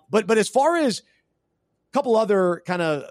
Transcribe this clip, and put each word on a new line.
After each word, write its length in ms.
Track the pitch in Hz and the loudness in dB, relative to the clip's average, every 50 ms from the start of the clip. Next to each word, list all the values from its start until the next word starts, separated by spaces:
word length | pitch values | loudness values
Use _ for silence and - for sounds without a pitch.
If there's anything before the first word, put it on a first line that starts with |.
| _ - | _ -2
but, 160 | 135 220 202 | -2 -2 0
but 140 | 175 226 220 | 2 0 0
as 100 | 202 - | 0 0
far 280 | - 254 277 320 349 339 | 0 2 2 2 2 2
as 220 | 302 247 185 - | 0 0 -2 -4
a 960 | - _ _ _ _ _ _ _ _ _ _ _ _ _ _ _ _ _ - | -8 _ _ _ _ _ _ _ _ _ _ _ _ _ _ _ _ _ -4
couple 220 | 262 285 254 226 | -4 0 2 2
other 480 | 220 220 190 208 190 185 180 175 - - | 2 2 2 2 2 2 0 0 -2 -4
kind 160 | - 180 175 | -6 -4 -2
of, 220 | 170 160 151 143 - - | -2 -2 -2 -4 -6 -10